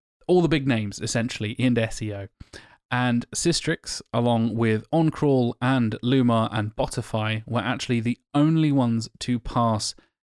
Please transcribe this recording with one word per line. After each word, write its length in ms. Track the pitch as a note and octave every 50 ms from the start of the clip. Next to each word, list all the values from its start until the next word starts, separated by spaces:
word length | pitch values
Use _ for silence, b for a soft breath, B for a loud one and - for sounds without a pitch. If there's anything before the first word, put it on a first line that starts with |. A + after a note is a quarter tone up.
| _ _ _ _ _ -
all 160 | F3+ F3+ E3+
the 40 | D3+
big 200 | D#3+ D3+ C3+ C#3
names, 340 | B2 A2 G#2+ G2+ F#2+ -
essentially, 520 | - A2+ - B2 A#2 B2 - - A2 G#2 A#2
in 220 | - B2 B2+ B2
S 280 | A#2 A2 A2 - - A2+
E 100 | G#2+ G2+
O. 140 | G2 G2 - - _ B B B B B B B B _ _
And 340 | B2 B2 B2 B2 A#2+ A#2+ A#2+ -
Sistrix, 720 | - - - E3+ D#3+ - - D3+ - - - - - - - _ -
along 400 | A#2+ A#2+ A#2+ A#2 A2+ A2+ A#2 G#2
with 340 | A2+ A#2 A2+ A2 A2 - -
OnCrawl 640 | - D#3+ D#3+ D#3 - - D3+ D3 C3+ C3 B2 A#2+ - -
and 340 | B2+ B2+ C3+ C3 A#2 A2 G#2+ - -
Lumar 460 | A#2+ C3 C3+ B2+ A#2+ A#2 A2+ A2 -
and 240 | - A2 G#2 G#2+ -
Botify, 680 | - B2+ - - - A#2 - - A2 G#2+ G#2+ A2 A2 A2 -
were 140 | A#2 A#2+
actually 380 | F#2+ A#2+ A#2 G2 - - B2 A#2
the 200 | A2 A#2 A#2+ - _ _ -
only 360 | C#3+ D3 D#3 D#3+ D#3+ D#3 D3+
ones 380 | C#3 C#3 B2 A#2 A2+ A2+ A2 - - _
to 180 | - - B2 A#2
pass 560 | - - - B2 A#2+ A#2 A2 G#2 - - - b b b b _